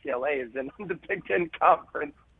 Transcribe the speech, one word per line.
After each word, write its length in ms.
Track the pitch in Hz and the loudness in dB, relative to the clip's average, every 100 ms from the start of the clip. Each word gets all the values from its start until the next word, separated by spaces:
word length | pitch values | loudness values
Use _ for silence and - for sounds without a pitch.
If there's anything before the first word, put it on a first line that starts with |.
C 80 | 143 | -4
L 140 | 123 | -2
A 60 | 139 | 0
is 240 | 139 120 | -2 -2
in 160 | 131 135 - | -6 -8 -8
<laughs> 80 | 190 | -8
the 80 | |
Big 300 | 175 - 196 - | -8 -6 -6 -2
Ten 240 | 190 170 - | -2 -2 4
Conference 540 | 165 165 - 147 147 - _ | 6 6 2 -8 -8 -10 _